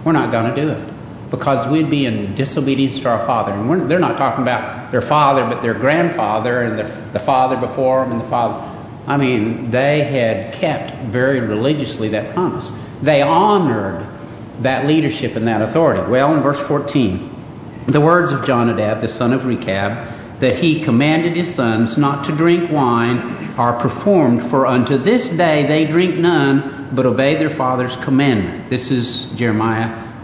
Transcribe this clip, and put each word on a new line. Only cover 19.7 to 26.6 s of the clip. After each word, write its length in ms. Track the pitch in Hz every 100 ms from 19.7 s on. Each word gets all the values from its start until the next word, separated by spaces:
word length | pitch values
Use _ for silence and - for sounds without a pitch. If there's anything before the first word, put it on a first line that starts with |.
| 95 101 117 - - - -
that 160 | 127 -
he 280 | 170 151
commanded 520 | - 117 147 160 170 165
his 180 | 175
sons 440 | - 117 110 113 -
not 280 | 143 - -
to 100 | 156
drink 340 | 170 175 170
wine 480 | 151 127 117 117 120 120 - - -
are 240 | 120 120
performed, 720 | 127 - 208 190 127 117 -
for 160 | 135 131
unto 320 | 127 113 135
this 300 | 170 240 -
day 360 | 165 170 151 143
they 240 | 156 156
drink 260 | 160 180 165
none, 720 | 170 165 139 139